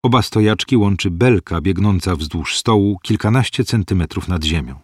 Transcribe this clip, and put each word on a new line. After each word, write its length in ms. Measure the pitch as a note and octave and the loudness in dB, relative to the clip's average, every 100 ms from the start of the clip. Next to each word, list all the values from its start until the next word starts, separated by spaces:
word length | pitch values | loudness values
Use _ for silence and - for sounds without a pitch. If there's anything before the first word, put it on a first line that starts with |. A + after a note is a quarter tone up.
Oba 180 | B2+ B2 | 4 2
stojaczki 560 | A2+ A2 G#2+ G#2+ - B2+ | 2 2 2 2 0 2
łączy 340 | G2+ G2 G2+ | 2 0 -2
belka 500 | E2+ - G#2+ - E2 | 0 2 2 0 -4
biegnąca 540 | E2 F2 G2+ F#2 F#2+ E2+ | -2 0 2 2 0 -4
wzdłuż 420 | D2+ E2+ D2+ - | -4 -6 -6 -4
stołu 420 | - G#2+ G2+ G2 | 0 2 2 -2
kilkanaście 640 | - G#2+ G#2 B2 A#2+ - | -4 -2 0 0 0 -4
centymetrów 640 | A#2+ A#2 F#2 F#2 E2 - E2+ | -2 -2 0 -2 -2 -6 -4
nad 160 | F2+ | -4
ziemią. 360 | D#2+ D#2+ B1 C2+ | -2 -4 -6 -14